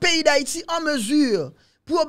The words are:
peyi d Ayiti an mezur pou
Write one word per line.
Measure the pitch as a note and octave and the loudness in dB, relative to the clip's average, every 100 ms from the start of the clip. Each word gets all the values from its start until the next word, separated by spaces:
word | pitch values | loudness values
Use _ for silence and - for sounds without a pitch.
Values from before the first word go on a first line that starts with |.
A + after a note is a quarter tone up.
peyi | F4 E4 D4+ | 0 2 2
d | |
Ayiti | C#4+ C#4 E4 F4 | 2 0 -8 -6
an | E4+ | -4
mezur | D#4 C#4+ G#3 D4+ C4+ G3 C3 - _ _ - | -2 -2 0 2 2 0 -4 -12 _ _ -4
pou | E4 | 0